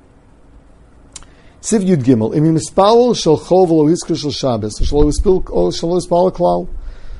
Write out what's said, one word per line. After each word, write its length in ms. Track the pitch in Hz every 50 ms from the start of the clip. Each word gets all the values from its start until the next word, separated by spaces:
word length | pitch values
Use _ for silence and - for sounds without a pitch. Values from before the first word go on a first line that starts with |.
| _ _ _ _ _ _ _ _ - - - - - _ _ _ - _ _ - - - - - - - - - _ - _ -
Siv 240 | - - 214 220 190
Yud 200 | 185 180 143 117
Gimel, 280 | 131 127 110 107 113 -
Im 80 | 156 151
Yispal 760 | 165 160 151 - - - 196 196 208 233 233 247 247 196 -
Shel 180 | - 165 151 -
Chol 280 | - - 170 185 185
V'lo 240 | 160 165 160 147 151
Hiskar 260 | 175 170 - - 165
Shel 140 | 135 143 143
Shabbos, 480 | 120 - - 131 117 110 110 107 107 -
Shel 200 | - - 143 147
Lo 100 | 147 147
Yispil-, 640 | 143 - - 180 185 180 - - - 175 175 180 -
Shel 140 | - 175 165
Lo 80 | 180 180
Yispal 340 | 165 - 170 175 185 185 -
Klal. 360 | - 175 180 175 180 180 - - - - - - - - - - -